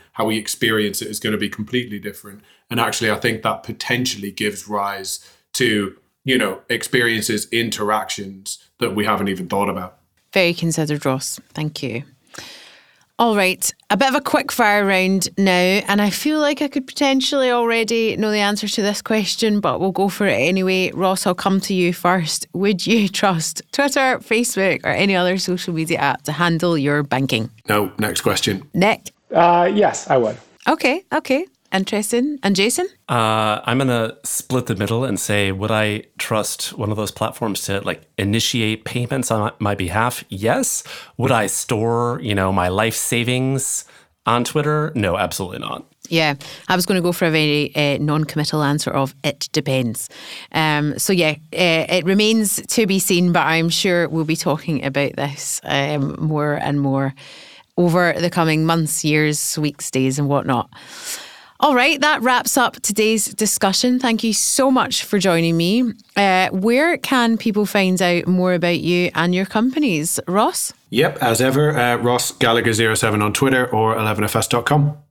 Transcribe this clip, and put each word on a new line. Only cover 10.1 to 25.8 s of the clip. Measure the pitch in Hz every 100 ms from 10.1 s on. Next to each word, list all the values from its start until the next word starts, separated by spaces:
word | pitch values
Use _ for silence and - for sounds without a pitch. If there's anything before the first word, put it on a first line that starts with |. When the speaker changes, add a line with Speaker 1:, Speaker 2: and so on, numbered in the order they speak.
| _ _
Speaker 2:
Very | 196 175
considered, | 170 165 160 151 147 143
Ross. | 131 - - -
Thank | - 151 151
you. | 131 113 143 _ _ - - - - - _ _ _ -
All | 233 208
right, | 185 185 - - -
a | 202
bit | 269
of | 277
a |
quick | 277 302 294
fire | - 214 208 196
round | 190 185 190 - -
now, | 196
and | 180 180 196 202 208
I | 202
feel | - 302 311
like | 294 294
I | 285
could | 285 262
potentially | - 277 269 262 277 254
already | 240 233 226 220 226 226 -
know | 214
the | 208
answer | 202 208 208
to | -
this | 202 202
question, | - 220 190 - 226 208
but | 175 123
we'll | 190
go | 180 196
for | - 202
it | 107
anyway. | 147 190 185 185 185
Ross, | - 185 190 202
I'll | 180
come | 202 190
to | -
you | 185 175
first. | 175 175 185 156 - -
Would | 170 196 190 -
you | 226 202
<laughs> |
trust | - 202 170 - - -
Twitter, | - 277 277 262 247
Facebook, | - 226 240 - 190 160 -
or |
any | 110 196 185
other | 180 190
social | 180 180 -
media | 160